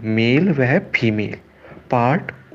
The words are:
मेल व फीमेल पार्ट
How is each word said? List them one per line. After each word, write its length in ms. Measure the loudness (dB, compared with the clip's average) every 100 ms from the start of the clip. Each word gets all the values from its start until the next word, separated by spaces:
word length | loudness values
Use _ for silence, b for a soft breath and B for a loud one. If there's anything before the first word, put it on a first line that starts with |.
मेल 500 | -4 0 2 2 2
व 280 | 2 2 0
फीमेल 580 | -2 -2 0 0 -4 -8 -16 B B B -2
पार्ट 420 | 0 2 0 -4 -14 -4